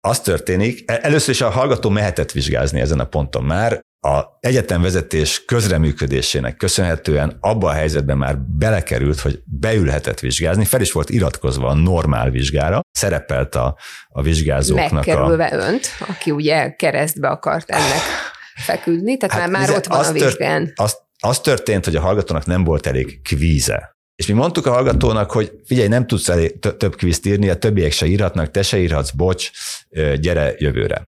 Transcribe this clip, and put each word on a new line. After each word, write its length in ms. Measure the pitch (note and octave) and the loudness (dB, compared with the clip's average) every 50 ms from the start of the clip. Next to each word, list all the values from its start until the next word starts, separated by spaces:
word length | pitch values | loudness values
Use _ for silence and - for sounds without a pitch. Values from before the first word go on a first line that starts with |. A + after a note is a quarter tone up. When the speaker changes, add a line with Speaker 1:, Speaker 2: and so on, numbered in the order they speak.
| - | -2
Speaker 1:
Az 120 | G2 A#2+ - | -2 -2 -2
történik, 720 | - G2+ F2 D#2 - - F#2 F#2 G#2 A#2 - - - - | 0 -2 -2 0 0 0 0 2 2 0 -2 -4 -4 -4
e-, 80 | A2+ A#2 | -4 -2
először 280 | - D3+ D3 D#3 D3+ - B2+ | 0 2 2 2 2 2 0
is 80 | - | 2
a 80 | C3+ A2+ | 0 0
hallgató 400 | F#2 B2+ C3 D3 B2+ - - G#2+ | 2 0 2 2 0 0 2 0
mehetett 420 | G2+ G#2 G#2 F#2+ D2+ - D2+ - | 2 2 2 0 0 -2 -4 -2
vizsgázni 480 | - C#2+ C2 D2 D2 B1 C#2 C#2 C#2 C2 | -2 -4 -2 -2 0 0 0 0 0 0
ezen 200 | A#1+ C#2 D#2+ C#2 | 0 2 0 0
a 60 | B1 | -2
ponton 380 | - - D2+ C#2+ C2 - - B1+ | -2 -2 -4 -4 -2 -4 -4 -2
már. 360 | C#2+ D#2+ F#2 A2 A#2 A2 - - _ _ _ | 0 0 0 0 0 -2 -4 -8 _ _ _
A 240 | - C#2+ C#2 C#2+ - - _ _ | -2 0 0 0 -2 -4 _ _
egyetemvezetés 1040 | - B2 B2+ B2+ - - F#2+ E2+ F2+ F#2+ F2 F2+ D2 - - D#2 D2+ C#2+ - - _ | -2 2 2 2 2 0 0 2 2 2 0 0 -2 -2 -2 0 0 0 -2 -6 _
közreműködésének 1080 | - B2 A#2+ G#2+ F#2+ F2+ D#2 D#2 D2+ C#2+ - E2+ C2+ C2+ C2 B1+ - - C#2+ B1+ A#1+ - | -2 0 0 2 2 2 2 2 2 0 0 -2 -2 0 0 -2 -2 -2 -2 -4 -4 -6
köszönhetően 840 | _ - - - - F#2+ F2 D#2+ D2+ - - D2+ D2 D2 D2+ - - | _ -2 -2 0 2 2 0 0 -2 0 0 0 2 0 -2 -4 -2
abba 300 | - G2 A#2 A2+ F#2 D#2 | -2 0 0 2 0 0
a 20 | |
helyzetben 460 | D2 D2+ D#2 D#2 D2+ D2 C#2 C#2 C#2 | 0 0 0 0 0 0 0 0 0
már 200 | C#2 C2+ C2+ C#2+ C#2 | 0 0 -2 -2 -4
belekerült, 800 | C2+ - D#2+ D2 G2+ A2 A2 F2+ D2+ - - A#1 C2+ C#2+ D2+ - | -4 -4 -2 0 2 2 2 0 0 -2 -2 0 0 0 0 0
hogy 220 | - C#2+ C#2 - - | -2 -2 -4 -4 -8
beülhetett 760 | - C#2+ C#2 - A2 A2 G#2+ F2 C#2 C#2 D2 - - - - | -10 -6 -4 -2 0 2 2 2 2 0 0 -2 -4 -6 -4
vizsgázni, 460 | - B1+ B1 - E2 D#2+ F2+ G#2 G#2+ | -4 -4 -2 0 0 0 2 2 2
fel 160 | - - C3 | 2 2 2
is 100 | G2+ - | 0 0
volt 180 | - D#2+ D2 - | 0 -2 -2 0
iratkozva 580 | - A#2 D#2+ C#2+ - - - C2+ C2 C2+ B1 | 0 0 0 0 -2 -2 -4 -2 -2 0 0
a 60 | B1 C#2 | 2 4
normál 560 | D2+ E2 F#2 F2+ E2+ D#2+ D2+ C#2 A1+ A#1 C2 | 4 4 4 4 2 2 2 0 2 0 0
vizsgára, 520 | B1+ B1 C2+ C#2 C#2+ D2 C#2+ D#2+ F#2+ B2+ F3+ _ | 0 0 -2 0 0 0 0 2 0 -2 -2 _
szerepelt 640 | _ - - G2 F2 D2 - - C#2+ B1+ C2+ C2 - | _ -4 -2 -2 -2 -2 -4 -4 -2 -2 -2 -2 -2
a, 220 | B1+ B1 C2 C2 _ - - - - - | -2 0 0 -2 _ -12 -20 -20 -20 -20
a 140 | _ _ C2+ | _ _ -2
vizsgázóknak 720 | C#2 D#2+ E2 D2+ D2+ D2+ C#2 C2+ C#2 C#2+ D2 C#2 - - | 0 0 0 2 0 0 0 0 0 2 2 0 0 0
a 20 | - | 0
Speaker 2:
Megkerülve 600 | D2 C2+ C2+ - C#2 C2+ - E3 D#3+ E3+ - - | 0 0 0 0 2 2 2 2 2 0 0 0
önt, 340 | - F#2+ C3+ G3+ C4+ - - - - - | -2 -2 -2 -2 -2 -4 -8 -10 -10 -10
aki 240 | - F3+ - - E3 | -10 -10 -6 -4 -4
ugye 380 | D3 D3 D3+ D3 D#3 D#3 B2+ C3 D#3 | -2 0 0 2 2 2 0 -2 -4
keresztbe 520 | _ - D#3+ - - D3 D#3+ - D3 C#3 | _ -2 0 0 0 -2 -2 -4 -4 -2
akart 420 | C3+ - - - D#3 D3 D#3+ - - | -2 -4 -2 -2 -2 -2 -2 -4 -4
ennek 320 | - - B2+ C3+ C#3 D#3 - - - - - - - - - - - | -2 0 0 0 0 -2 -2 -4 -6 -8 -8 -10 -14 -18 -20 -20 -16
feküdni, 640 | - B2 - - - - F3 E3+ E3+ F#3 A3+ C4+ | -8 -4 -4 -4 -2 0 -2 -2 0 0 -2 -2
tehát 180 | C4 G#3 F#3+ - | -2 -2 -2 -2
Speaker 1:
Hát 140 | - F3 F3 | -2 -2 0
Speaker 2:
már, 100 | F#3 G3 | 0 0
már 80 | - | 0
Speaker 1:
nézd, 100 | - - G3 | 2 0 0
Speaker 2:
ott 60 | F#3+ | 0
van 140 | F3 - C#3 | 0 0 0
Speaker 1:
az 80 | D3+ | 0
Speaker 2:
a 40 | D#3 | 2
Speaker 1:
tört-, 120 | D#3 D3 C#3+ | 0 2 2
Speaker 2:
vizsgán. 480 | C3+ - - C#3+ C#3+ D#3 D#3 D#3+ D3+ - | 0 0 0 -2 -2 -2 -2 -2 -4 -2
Speaker 1:
az, 220 | - G#2 A2 - - _ _ _ _ | -2 -2 -2 -2 -6 _ _ _ _
az 200 | - G#2+ C3 - | -2 -2 -2 0
történt, 460 | - D#3 C3 A2 - - G#2+ F#2+ F2 | 2 0 0 0 0 0 0 0 0
hogy 100 | G2 D#2+ | 0 0
a 40 | D2 | 0
hallgatónak 440 | D2 F2+ F#2+ G2+ E2 - E2 D#2 - | 2 2 0 0 0 -2 -4 -2 0
nem 180 | E2+ F2 F2+ F2+ | 0 2 2 2
volt 240 | D#2+ D#2+ C#2+ - | 2 2 0 0
elég 340 | D2+ C2 C2 C2 C2 - - | -2 -2 -2 -2 -4 -8 -14
kvíze. 720 | - - C#2+ C#2 D2+ E2 D#2 C#2 A#1+ - G#1 - - - _ _ _ _ _ | -6 -4 -2 2 2 4 2 2 2 0 -2 -4 -6 -10 _ _ _ _ _
És 100 | - F#2+ | -8 -2
mi 60 | - G2+ | 0 2
mondtuk 320 | A2+ C#3 F3 F3 F3+ C#3+ | 2 2 2 0 0 0
a 60 | C3+ | 2
hallgatónak, 600 | A#2+ B2 C3+ B2 A2+ - C3 A#2+ A2+ A2 G2+ - | 2 4 4 4 2 2 2 2 2 2 0 0
hogy 200 | - A2+ G#2+ - - - _ | 0 -2 -2 -2 -6 -20 _
figyelj, 220 | - B2+ B2+ A2 | 0 2 2 4
nem 200 | G#2 A2+ B2 B2 | 4 4 2 2
tudsz 220 | - A#2+ F2+ - - | 2 0 0 0 2
elé-, 200 | F2 E2+ D#2+ E2 - - | 2 4 2 2 0 -2
tö-, 180 | - G#2 - | -4 -4 -2
több 180 | - G#2 F#2+ - | 0 -2 -2 0
kvízt 300 | - - F2+ E2 - - | 0 0 0 0 0 0
írni, 240 | G2 G2+ G2+ G2+ G2 | 0 2 4 4 2
a 60 | F2 | 2
többiek 340 | E2+ - A2+ G#2 G2 E2+ D2+ | 2 0 2 2 2 2 2
se 140 | - - D#2+ | 0 0 2
írhatnak, 460 | D#2+ F#2 G2+ G#2 F2 - E2 D#2 D2 | 2 2 2 2 0 0 -2 -2 0
te 100 | - G2 G2 | 0 -2 0
se 140 | - - | 2 2
írhatsz, 320 | G2+ F2+ D#2+ D#2 D2 C#2+ - | 2 2 2 2 0 -2 -2
bocs, 380 | - C2+ - F#2 - - - - _ - - - - - _ _ | -2 0 2 2 2 0 -4 -10 _ -12 -12 -12 -12 -14 _ _
ö, 280 | - D#2+ D#2 D2 C#2+ | -4 -2 0 0 0
gyere 360 | C#2+ D2+ F2 F2 D#2+ D2 C2 - | 0 0 0 2 2 0 0 0
jövőre. 460 | - - C#2+ B1+ A#1+ G1+ G1+ G1+ G1+ - _ | 0 -2 0 0 0 -2 -2 -2 -6 -6 _